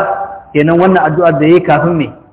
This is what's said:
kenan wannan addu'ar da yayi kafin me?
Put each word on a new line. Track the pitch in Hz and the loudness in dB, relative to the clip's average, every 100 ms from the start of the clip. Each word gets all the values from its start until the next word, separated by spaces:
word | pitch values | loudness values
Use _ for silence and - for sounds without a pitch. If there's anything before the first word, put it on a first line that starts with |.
| - - - - - | 2 -4 -8 -14 -6
kenan | 147 151 170 | -2 0 2
wannan | 185 180 156 | 2 2 0
addu'ar | 160 175 151 | 0 0 2
da | 151 | 2
yayi | 175 | 2
kafin | - 147 165 170 | 2 0 0 -2
me? | 127 - - | -4 -10 -20